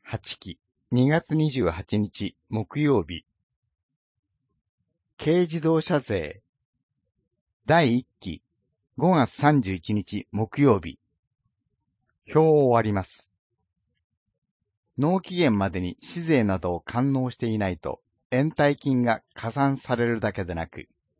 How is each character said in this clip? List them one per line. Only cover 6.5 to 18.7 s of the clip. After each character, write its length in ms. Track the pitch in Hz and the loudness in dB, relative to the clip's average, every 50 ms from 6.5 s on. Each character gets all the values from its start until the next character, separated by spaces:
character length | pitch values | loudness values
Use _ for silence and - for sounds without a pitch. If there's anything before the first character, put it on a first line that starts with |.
| _ _ _ _ _ _ _ _ _ _ _ _ _ _ _ _ _ _ _ _ _ _ _ | _ _ _ _ _ _ _ _ _ _ _ _ _ _ _ _ _ _ _ _ _ _ _
第 320 | - 151 170 160 123 117 127 | 2 2 4 4 4 2 0
一 100 | 127 _ _ _ | -2 _ _ _
期、 200 | - 92 78 - _ _ _ _ _ _ _ _ _ _ _ | -12 -12 -12 -12 _ _ _ _ _ _ _ _ _ _ _
五 180 | - 139 175 185 | -2 0 2 4
月 120 | 156 120 | 4 2
三 360 | - - - 143 147 151 139 | 0 0 0 2 4 4 4
十 120 | 113 95 95 | 2 0 -4
一 200 | 90 - - 107 | -6 -4 -2 -2
日 320 | 104 95 - 104 101 - _ | -2 -2 -4 -8 -8 -8 _
木 300 | - 104 110 - - - | -4 -4 -4 -4 0 2
曜 180 | 143 135 107 95 | 4 4 4 4
日。 200 | 80 78 - _ _ _ _ _ _ _ _ _ _ _ _ _ _ _ _ _ _ _ _ _ _ _ _ _ _ - | 0 -8 -14 _ _ _ _ _ _ _ _ _ _ _ _ _ _ _ _ _ _ _ _ _ _ _ _ _ _ -2
表 120 | - 151 | 2 2
を 280 | 160 160 156 147 139 127 | 4 6 4 4 4 4
終 80 | 120 | 4
わ 60 | 117 | 2
り 120 | 113 110 101 | 2 2 -2
ま 100 | 95 95 | -2 -4
す。 260 | - - - _ _ _ _ _ _ _ _ _ _ _ _ _ _ _ _ _ _ _ _ _ _ _ _ _ _ _ _ _ _ _ _ _ _ - - | -6 -12 -20 _ _ _ _ _ _ _ _ _ _ _ _ _ _ _ _ _ _ _ _ _ _ _ _ _ _ _ _ _ _ _ _ _ _ -6 -2
納 220 | 135 160 185 190 | 0 0 0 0
期 160 | - - 180 | -2 -4 -2
限 220 | 175 170 131 107 101 | 2 2 2 4 2
ま 120 | 98 98 | 0 -2
で 120 | 101 92 | -2 -4
に 160 | 90 90 87 _ | -6 -6 -8 _
市 200 | - - - 170 | -14 -12 -10 -8
税 240 | 170 160 160 127 110 | -2 2 2 2 4
な 140 | 101 95 92 | 2 0 -2
ど 160 | - 90 87 | -2 -4 -6
を 40 | 82 | -6
完 320 | - - - 120 131 139 | -8 -6 -4 -2 -2 0
納 180 | 139 131 131 123 | 0 -2 -4 -4
し 60 | - | -6
て 120 | - 127 113 | -6 -4 -4
い 100 | 110 107 | -2 -2
な 100 | 101 95 | -2 -2
い 100 | 90 82 | -4 -6
と、 240 | - - - - _ _ _ _ _ - | -8 -10 -10 -10 _ _ _ _ _ -4
延 200 | 123 127 143 156 | -2 0 0 0
滞 240 | - - 147 143 | 0 0 2 2